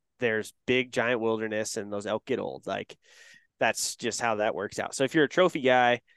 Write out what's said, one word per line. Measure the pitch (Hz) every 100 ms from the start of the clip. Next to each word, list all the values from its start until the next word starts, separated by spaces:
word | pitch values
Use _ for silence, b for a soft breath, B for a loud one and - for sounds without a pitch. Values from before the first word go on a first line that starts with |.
| _ -
there's | 120 110 101 - -
big | 127 127
giant | 127 117 123
wilderness, | 113 110 110 107 107 113
and | 101
those | 104 101
elk | 107 -
get | 110
old. | 98 65 -
Like, | 101 - - b b b b b -
that's | 117 - - -
just | 120 -
how | 120 107
that | 107 85
works | 104 -
out. | 92 -
So |
if | 135
you're | 160 139
a |
trophy | - 180 -
guy | 127 127 123 120 _